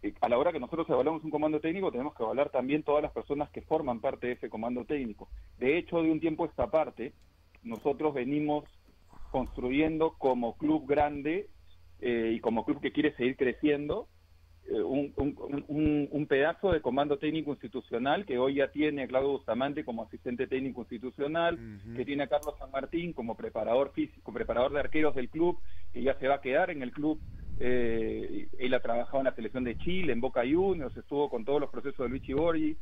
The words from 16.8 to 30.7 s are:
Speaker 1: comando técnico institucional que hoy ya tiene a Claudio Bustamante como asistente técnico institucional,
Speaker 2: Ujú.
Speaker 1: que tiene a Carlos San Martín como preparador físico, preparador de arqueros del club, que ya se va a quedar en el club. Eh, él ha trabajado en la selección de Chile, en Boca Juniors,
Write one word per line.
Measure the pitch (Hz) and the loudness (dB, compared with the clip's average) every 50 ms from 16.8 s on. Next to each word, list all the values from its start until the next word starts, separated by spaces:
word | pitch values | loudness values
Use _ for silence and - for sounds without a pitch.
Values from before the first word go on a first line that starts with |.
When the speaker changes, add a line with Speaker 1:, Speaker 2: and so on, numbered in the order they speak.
Speaker 1:
comando | - 127 120 135 143 147 147 143 | 2 0 2 2 2 2 0 0
técnico | - 151 151 160 151 143 | 0 -2 -2 -2 -2 -4
institucional | 143 - - 120 - 131 113 - - 117 120 139 147 180 202 | -6 -6 -6 -8 -8 -8 -8 -4 -4 -2 0 2 0 0 0
que | - 131 123 | -2 0 0
hoy | 127 135 139 | 2 2 2
ya | 139 139 131 - | 2 0 0 0
tiene | 139 151 151 147 143 131 | 0 0 0 0 -2 -6
a | |
Claudio | 110 123 131 135 139 139 | 0 0 0 2 2 0
Bustamante | 127 - - 110 117 131 143 147 139 151 | -2 -2 -2 -2 0 0 -2 -2 -4 -6
como | - 120 117 113 | -6 -6 -8 -8
asistente | - - 120 - 131 120 120 131 | -10 -12 -10 -6 -6 -4 -4 -4
técnico | - - 131 131 135 123 - 117 | -2 -2 -2 -2 -4 -6 -8 -10
institucional, | - 127 113 110 127 117 - 143 143 156 165 170 170 170 | -10 -10 -10 -10 -10 -6 -4 -4 -2 0 0 0 0 0
Speaker 2:
Ujú. | 165 117 113 107 101 95 110 117 | -2 -6 -12 -14 -14 -12 -12 -6
Speaker 1:
que | 120 123 | -6 -4
tiene | 120 143 143 143 | -4 -2 -4 -2
a | 131 | 0
Carlos | 151 147 147 147 143 - | 0 -2 0 -2 -8 -8
San | 135 135 | -12 -8
Martín | 135 135 135 135 - 165 170 175 156 | -6 -6 -6 -4 -4 -4 -4 -4 -6
como | - 117 117 110 | -6 -6 -6 -6
preparador | - - 113 - 113 107 110 117 127 139 139 - | -6 -8 -6 -4 -4 0 2 4 4 2 2 0
físico, | - 151 - - - - - 107 | -4 -4 -4 -6 -16 -14 -10 -6
preparador | 117 113 - 117 117 123 135 139 | -6 -4 -2 2 2 2 2 2
de | 147 | 0
arqueros | 135 - - 156 156 151 131 | 0 2 4 6 6 6 4
del | 135 127 120 | 2 0 -2
club, | - 156 165 180 175 - - - - - - - - | 0 2 2 4 4 2 0 0 0 0 0 0 0
que | 120 120 | 2 2
ya | 131 131 - | 2 2 2
se | 135 131 | 2 2
va | 139 | 2
a | 139 | 2
quedar | - 135 127 151 185 180 | 2 0 2 2 2 2
en | 175 147 131 | 0 -4 -4
el | 123 - | -6 -6
club. | - 147 151 156 156 - - - - - - - - | -2 0 0 0 -2 -4 -10 -10 -10 -6 -2 0 2
Eh, | 123 120 123 123 120 117 113 113 110 110 110 110 104 - - 101 101 - - - | 4 6 6 6 4 4 2 2 0 0 -2 -2 -2 -2 0 0 0 2 2 2
él | 135 123 127 | 2 4 4
ha | 123 | 2
trabajado | - 120 117 120 120 - - 135 | 2 2 0 0 0 0 0 2
en | 135 | 2
la | 131 - | 2 0
selección | - 113 107 - 131 127 | 0 -6 -4 -2 -2 -2
de | 120 113 - | -2 -2 0
Chile, | - 165 180 185 190 147 123 | 0 2 2 4 4 4 4
en | 117 | 4
Boca | 120 131 - 127 120 127 | 2 2 2 2 2 4
Juniors, | 147 170 190 196 | 4 4 4 4